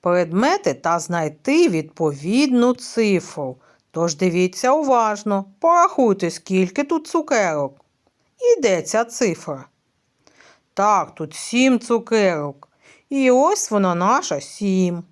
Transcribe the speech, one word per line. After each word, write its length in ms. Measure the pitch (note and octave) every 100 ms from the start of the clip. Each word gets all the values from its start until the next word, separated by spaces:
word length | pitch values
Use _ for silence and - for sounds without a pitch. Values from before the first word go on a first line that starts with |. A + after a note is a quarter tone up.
предмети 720 | F3+ F3 E3 F3 C4 G4 C#4
та 240 | C3+ E3 E3+
знайти 680 | E3+ E3+ D#3 D3+ - D4+ E4+
відповідну 1040 | E3 D#3 - E3 C#3 D3+ A#3 D4 B3 A#3+
цифру. 800 | A#3+ - - A3 F#3 - - C3+ B2+ _ _ _
Тож 260 | D#3+ E3+ D3
дивіться 560 | F#3 F3 F#3 F3+ B3+
уважно, 720 | D4 C#4+ B3 A3 G#3 G#3 G3 G3 _
порахуйте, 720 | E4 F4 F4 F4 B3 G3 E3+
скільки 540 | - - F#3 F3+ -
тут 220 | C#4+ E4 D#4
цукерок. 800 | E4+ D#4 B3 F#3+ D3+ C#3 C#3 _ _ _ _ _ _
І 220 | A#4+ A4+
де 220 | B3 F3+
ця 220 | D#3+ A3
цифра? 600 | A3+ - A3+ D#3+ - C#3 - _ _ _ _ _ _ _ - _ _
Так, 400 | - G3+ G3+ D3+
тут 200 | - D3+
сім 440 | - - A#3+ C4 A#3+
цукерок. 920 | - A#3 A#3 A3+ G3 D#3+ C#3+ C#3 - _ _ _ _
І 220 | C#4 C4
ось 400 | B3 D4+ G#4 -
вона 240 | G#3 F#3+
наша 460 | E3+ F#3 C4 C#4 D3
сім. 640 | C#3 - G3+ F#3 F3+ F3 E3+